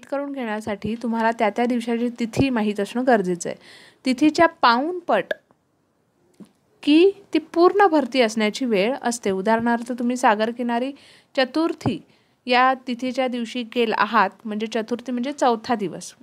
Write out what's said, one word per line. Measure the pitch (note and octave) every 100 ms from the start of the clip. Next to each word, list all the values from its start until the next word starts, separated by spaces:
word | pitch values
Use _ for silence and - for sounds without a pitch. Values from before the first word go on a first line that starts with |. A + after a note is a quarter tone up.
| -
करून | C#4 C#4+
घेण्यासाठी | C#4 A#3 G#3+ A3 G3+ G#3+ A#3
तुम्हाला | A#3+ A3+ A3+
त्या | A#3 G#3+
त्या | A3+ A#3+
दिवसाची | B3 A#3 A#3 A#3+ A#3+
तिथी | A3+ - C4+
माहीत | A#3+ G#3+ G#3
असणं | G3+ A#3 B3+
गरजेचं | A3+ F3+ F3 -
आहे. | - - - - _ C4
तिथीच्या | B3+ D4+ D4+ E4
पाऊणपट | - B3+ A#3 D4+ F4+ - G#3+ - - _ _ _ _ _ _ _ _ _ _ - _ _ _
की | - D4+ F#4+ - -
ती | D#4+
पूर्ण | D#4 E4 F4+ F#4+ G4+
भरती | D#4 B3+ C4
असण्याची | A3+ A3 G#3+ G#3 B3+
वेळ | G3+ G#3 C#4
असते. | A#3+ A#3+ G3+
उदाहरणार्थ, | F#3+ G3 A3+ A#3 A#3 A#3
तुम्ही | B3 A#3+ B3
सागर | B3+ G#3 A3
किनारी | A#3+ A#3+ A#3+ C4 C#4 - _ _ -
चतुर्थी | C4 D#4 E4 D#4+ - F3 - _ _ _ B3
या | B3 C4 C4 B3+
तिथीच्या | A#3+ B3+ B3+ C4
दिवशी | B3 A3+ B3+ A3 B3
गेल | A3+ -
आहात, | G#3 A3+ G3 - A3
म्हणजे | G#3 A3
चतुर्थी | A3+ A3 A#3+ B3
म्हणजे | B3 B3+
चौथा | D4 C#4 A3+ A3+ A#3
दिवस, | F#3 E3+ - -